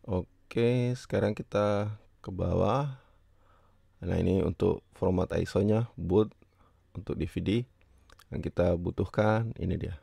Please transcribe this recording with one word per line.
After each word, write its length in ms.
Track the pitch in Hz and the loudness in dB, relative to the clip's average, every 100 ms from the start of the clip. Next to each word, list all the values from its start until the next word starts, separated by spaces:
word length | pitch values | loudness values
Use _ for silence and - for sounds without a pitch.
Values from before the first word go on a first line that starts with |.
Oke, 880 | - 92 87 _ _ 113 117 123 123 123 | -2 -4 -4 _ _ 0 2 2 0 -4
sekarang 320 | - 101 101 | -4 0 0
kita 640 | 107 - 104 104 101 107 107 - _ | -2 -2 0 2 0 -2 -8 -16 _
ke 80 | - | -10
bawah. 720 | 92 87 87 95 127 143 131 _ _ _ _ _ _ _ _ _ _ | -4 0 2 2 2 -2 -8 _ _ _ _ _ _ _ _ _ _
Nah, 160 | 90 87 | -2 2
ini 240 | 90 92 | 4 2
untuk 400 | - - 92 - _ - | 2 2 2 2 _ -2
format 320 | 92 92 90 82 | 0 2 0 -2
iso-nya, 480 | 87 95 101 107 117 - | 0 0 2 2 0 -6
boot, 320 | 85 95 107 _ _ _ _ _ _ | 2 2 2 _ _ _ _ _ _
untuk 240 | - 98 - | -14 -8 -6
D 80 | |
V 160 | - 92 | -4 -4
D. 100 | 90 113 123 _ _ _ _ - - - | 0 0 -2 _ _ _ _ -20 -12 -8
Yang 160 | 80 | -6
kita 240 | - 87 87 | 0 2 2
butuhkan, 800 | 87 - 87 - 107 107 113 - | -2 -4 -2 0 2 2 -2 -4
ini 240 | 90 82 | -4 -2
dia. 160 | - 82 | -6 -10